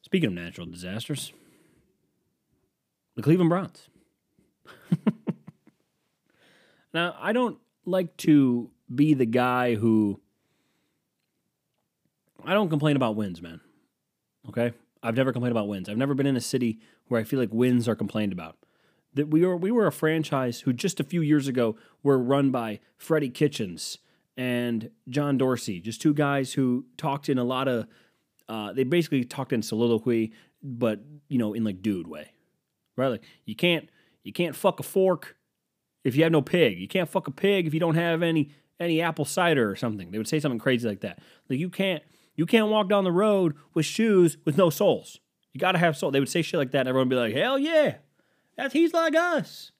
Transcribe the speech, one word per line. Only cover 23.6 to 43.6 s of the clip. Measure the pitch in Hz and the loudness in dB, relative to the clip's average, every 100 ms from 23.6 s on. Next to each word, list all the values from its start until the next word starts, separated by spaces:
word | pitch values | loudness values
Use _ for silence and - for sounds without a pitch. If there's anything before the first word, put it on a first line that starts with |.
| 101 82 - - _ _ _ - | -6 -6 -12 -14 _ _ _ -8
and | 127 120 120 113 113 _ - | -4 -2 -2 -4 -6 _ -6
John | 131 143 135 | -2 0 2
Dorsey, | 131 123 - 90 | 2 0 -4 -8
just | 98 110 | -8 -2
two | 156 | 0
guys | 147 143 139 131 | 2 0 0 -2
who | - 131 123 - - | 0 0 0 -6 -8
talked | 151 143 147 | -6 -4 -2
in | 131 | -2
a | |
lot | 123 127 135 | 0 -2 -2
of, | 120 110 _ _ _ _ _ - | -2 -4 _ _ _ _ _ -12
uh, | 110 104 | -10 -8
they | 110 | -4
basically | 127 175 160 139 | 0 0 2 -2
talked | 123 - 131 | -2 -8 -4
in | 123 | -4
soliloquy, | 104 110 117 113 123 113 110 - _ _ | -2 0 2 2 2 0 -2 -8 _ _
but, | 143 120 120 104 135 147 _ | -14 -4 -2 -4 -10 -20 _
you | 131 | -2
know, | 107 | -2
in, | 107 | -2
like, | 110 92 | -4 -2
dude | 104 95 80 | -2 -4 -6
way, | 76 76 _ _ _ _ _ _ - | -14 -18 _ _ _ _ _ _ -4
right? | 131 | -2
Like, | 110 - _ - | -2 -10 _ -14
"You | 110 | -2
can't, | 175 165 - _ _ _ | 0 0 -4 _ _ _
you | - | -14
can't | - 175 - | -6 -6 0
fuck | 196 175 | -2 -2
a | |
fork | - 196 190 175 - _ _ _ _ _ _ _ | -4 0 0 0 -6 _ _ _ _ _ _ _
if | - 131 | -2 2
you | |
have | 165 | 4
no | 160 | 2
pig. | - 180 139 90 | 2 2 2 2
You | 95 | -6
can't | 190 170 | -4 -2
fuck | 190 160 | -4 -6
a | |
pig | - 196 196 165 | -4 0 0 0
if | |
you | 156 | 0
don't | 170 160 | 0 0
have | 170 165 | 0 0
any, | 170 160 147 - _ _ | 0 0 -2 -8 _ _
any | 170 160 | -2 0
apple | 165 160 143 | 0 -2 -4
cider," | - 175 147 107 | 0 2 2 0
or | 95 | -2
something. | 120 104 87 | -6 -6 -8
They | 104 | -8
would | 110 | -4
say | 156 | -2
something | 143 120 | -2 -2
crazy | 139 127 117 | 0 0 -2
like | 98 | -6
that. | 104 80 - _ _ | -10 -12 -20 _ _
Like, | 131 | -6
"You | 180 | -4
can't, | 180 196 170 _ _ _ - | -4 -4 -4 _ _ _ -6
you | 165 | 2
can't | 226 214 | 2 4
walk | 214 190 | 2 2
down | 202 | 2
the | 190 | 2
road | 175 214 196 175 147 | 2 4 4 2 -2